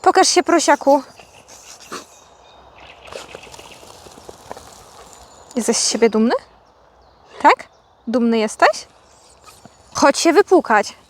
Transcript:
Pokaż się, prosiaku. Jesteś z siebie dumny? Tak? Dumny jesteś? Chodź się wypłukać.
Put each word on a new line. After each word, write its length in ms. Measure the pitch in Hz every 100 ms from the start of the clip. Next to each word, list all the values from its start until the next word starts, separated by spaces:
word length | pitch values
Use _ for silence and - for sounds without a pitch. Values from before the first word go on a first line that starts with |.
Pokaż 260 | 359 370 359
się, 160 | -
prosiaku. 600 | 302 339 294 294 - 277 - - - - _ - - - - - - - _ _ _ - - - - - - - - - - - - - - - - - - - - - - - - - - - - - - 254
Jesteś 220 | 214 226
z 120 | -
siebie 200 | 220 226
dumny? 260 | 220 226 359 - _ _ _ _ _ _ _ _ -
Tak? 260 | 302 508 - _ _ _ -
Dumny 300 | 240 233 226
jesteś? 500 | 214 - 453 - - _ _ _ _ _ - - - _ _ -
Chodź 240 | 285 -
się 140 | 330
wypłukać. 600 | 302 381 359 - 214 208 -